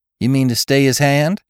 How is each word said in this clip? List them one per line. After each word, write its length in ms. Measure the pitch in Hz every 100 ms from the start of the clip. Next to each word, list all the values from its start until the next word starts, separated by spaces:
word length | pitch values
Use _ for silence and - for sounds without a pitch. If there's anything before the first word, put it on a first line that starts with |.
| _ -
"You 100 | 120
mean 180 | 135 131
to 60 | 117
stay 280 | - 139
his 140 | 139 127
hand?" 440 | 143 143 151 202 _